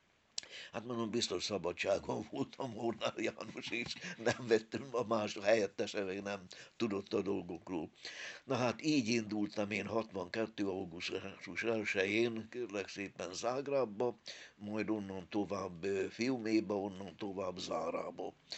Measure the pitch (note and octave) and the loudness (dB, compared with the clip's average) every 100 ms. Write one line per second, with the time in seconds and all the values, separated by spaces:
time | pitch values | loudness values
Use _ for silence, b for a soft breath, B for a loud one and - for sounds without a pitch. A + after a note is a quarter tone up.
0 | _ _ _ - B B B - A#2 A#2 | _ _ _ -10 B B B -8 -2 -2
1 | A2 A#2 - F2+ - F#2+ F2 E2+ G2 F2+ | 0 2 2 0 0 0 0 0 2 2
2 | E2 - G#2 C#3 C3 - B2+ G#2+ A#2 G#2+ | 2 -2 -2 -2 -4 -2 -6 0 -2 0
3 | A#2+ - A2 - G#2+ A2+ - A#2 A#2+ - | -2 0 -2 -2 -8 -8 -4 -2 -2 -6
4 | B - A2+ A#2 A#2+ A2 - A2+ C3+ A#2+ | B 0 2 2 6 4 6 -4 -2 -2
5 | A2 A2+ G#2 G#2+ G2+ A2+ G2 - - G#2 | 2 2 0 2 6 6 4 0 -2 0
6 | F#2+ G2 G2+ G2+ F2+ B B - A#2 G2 | -2 -2 -2 -4 -6 B B -2 2 2
7 | - A2+ F#2+ G2 F2+ E2+ - F2 E2+ B | 2 2 2 0 -2 -8 -4 -2 -2 B
8 | B B B B - B2 B2 A2 D3+ D3 | B B B B -2 2 2 2 4 4
9 | A2 A#2 G#2 G#2+ G#2 G#2+ G#2 G#2 G2+ A2+ | 6 4 2 0 0 0 0 0 2 0
10 | G#2+ F#2 F2 A2+ A2 - G2 F#2 F2+ E2 | 0 -4 -2 -2 -2 0 0 0 -4 -6
11 | - F#2+ G2 - F#2+ F2 A2+ A2 G2+ G2+ | -4 -4 -6 -10 -8 -2 0 2 2 2
12 | G2 G#2+ A#2+ A2+ A2 B2 G#2+ G2+ F#2 G2+ | 4 4 4 0 -6 -6 -4 -4 -4 -6
13 | F#2+ - F2 F#2 A#2 C3 C#3 C#3 A#2 G2+ | -6 -4 -6 -2 -2 -2 2 2 2 2
14 | B2 G#2 B B B - G#2 G#2+ G2+ G#2+ | 0 -2 B B B -12 -4 -2 2 0
15 | F#2+ F#2+ E2 G#2+ F2+ G2 F#2+ E2+ G2 G2 | -2 -6 -2 0 0 0 -2 -2 0 2
16 | - - B2 B2+ A2 A2 F#2 G2+ G2+ F#2 | 0 0 0 2 4 4 4 0 0 -4
17 | F#2+ - G2+ F#2 F#2 F2+ - E2+ E2+ E2+ | -10 -6 -4 -2 -2 -4 -2 0 0 -2
18 | F2 F2 F#2 - B | -4 -4 -6 -8 B